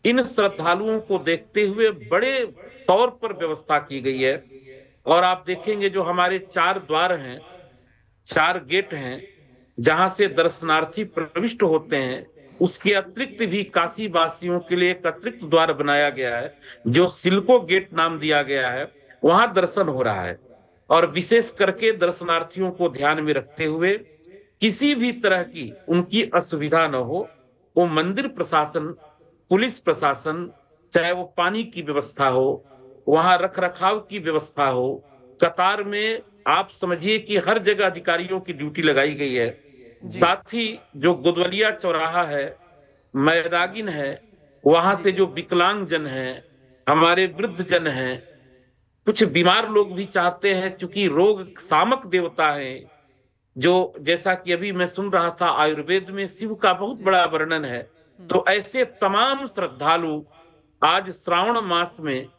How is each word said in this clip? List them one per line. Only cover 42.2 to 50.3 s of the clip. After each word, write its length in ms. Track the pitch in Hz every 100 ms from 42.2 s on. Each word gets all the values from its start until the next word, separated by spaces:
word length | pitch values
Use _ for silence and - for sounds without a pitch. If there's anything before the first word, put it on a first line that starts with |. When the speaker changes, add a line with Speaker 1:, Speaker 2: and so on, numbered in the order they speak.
Speaker 1:
है, 340 | 165 147 139 - - _ _ _ _
मैदागिन 760 | 135 147 165 165 170 180 208 208
है, 400 | 151 139 - _ _ _ _
वहाँ 300 | 139 165 180
से 160 | 196 202
जो 160 | 185 180
विकलांग 600 | 139 - 175 180 208 175
जन 200 | 165 147
हैं, 360 | 131 127 127 _ _ _ _ -
हमारे 360 | 156 170 175
वृद्ध 400 | 185 165 214 175
जन 220 | 180 175 160
हैं, 360 | 131 127 127 - _ _ _ _ _ _ _
कुछ 180 | - 214
बीमार 460 | 196 151 175 208 220
लोग 240 | 214 202
भी 120 | 180
चाहते 480 | 196 190 175